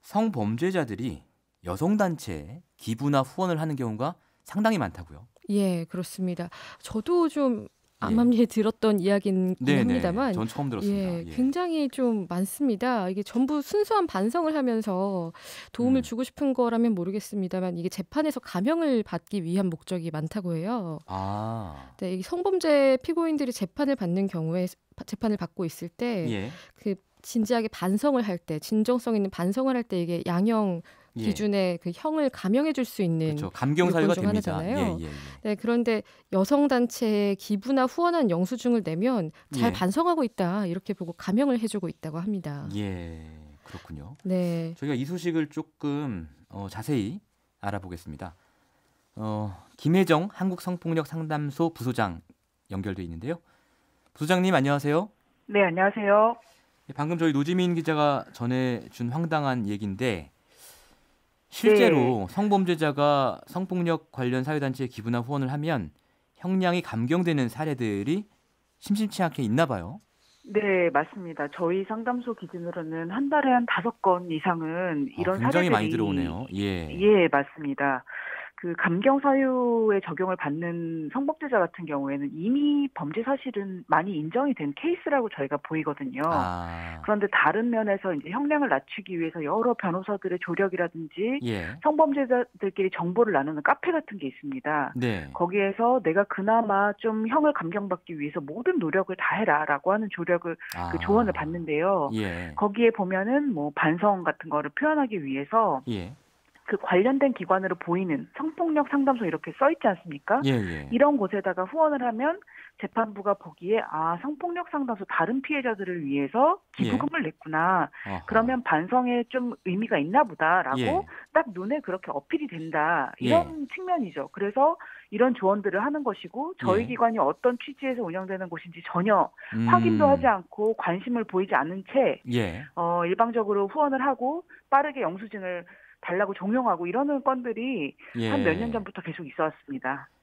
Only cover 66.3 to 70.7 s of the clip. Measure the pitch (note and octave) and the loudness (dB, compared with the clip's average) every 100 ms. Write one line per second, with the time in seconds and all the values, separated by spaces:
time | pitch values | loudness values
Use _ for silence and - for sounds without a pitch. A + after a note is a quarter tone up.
66.3 | _ F3+ F#3+ F3+ F3 - A2+ A#2+ E3+ E3+ | _ -2 2 4 2 0 -4 0 2 2
67.3 | D3+ B2 A2 D#3 C3+ A2+ G2+ G#2 F3+ G#3+ | 2 0 -2 -4 -2 0 0 0 -2 -4
68.3 | _ _ _ _ _ - G3+ G#3+ - F3 | _ _ _ _ _ -2 0 0 0 -2
69.3 | - A#2+ B2 D#3+ G#2+ F2 E3+ _ _ _ | 0 0 2 2 0 -4 -12 _ _ _
70.3 | _ - G#3 G#3 | _ -4 -2 2